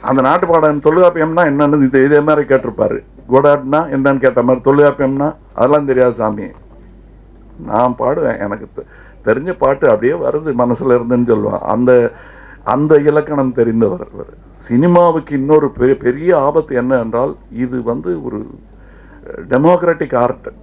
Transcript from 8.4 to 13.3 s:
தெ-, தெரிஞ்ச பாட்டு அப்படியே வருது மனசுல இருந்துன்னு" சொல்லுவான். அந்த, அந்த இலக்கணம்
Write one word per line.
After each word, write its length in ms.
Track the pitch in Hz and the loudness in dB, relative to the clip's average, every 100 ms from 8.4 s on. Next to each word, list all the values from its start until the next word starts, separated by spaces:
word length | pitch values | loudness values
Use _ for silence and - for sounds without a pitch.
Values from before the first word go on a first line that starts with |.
| 101 104 110 - | -8 -8 -12 -16
தெ-, 500 | - - - - - | -18 -20 -20 -8 -2
தெரிஞ்ச 280 | 113 170 175 | -2 -4 -2
பாட்டு 320 | 135 135 135 | -2 0 0
அப்படியே 240 | 107 120 | 2 0
வருது 400 | 170 139 151 156 123 | -2 -4 -4 -4 -2
மனசுல 380 | 123 117 135 123 | -2 -2 0 0
இருந்துன்னு" 380 | 120 123 120 | 0 -2 0
சொல்லுவான். 260 | 107 104 101 | 0 -2 -6
அந்த, 520 | - 110 123 123 117 - - - - - | -4 0 2 2 2 -6 -20 -20 -20 -12
அந்த 340 | - 131 151 151 | -4 -2 2 4
இலக்கணம் 560 | 147 151 151 | 4 0 -2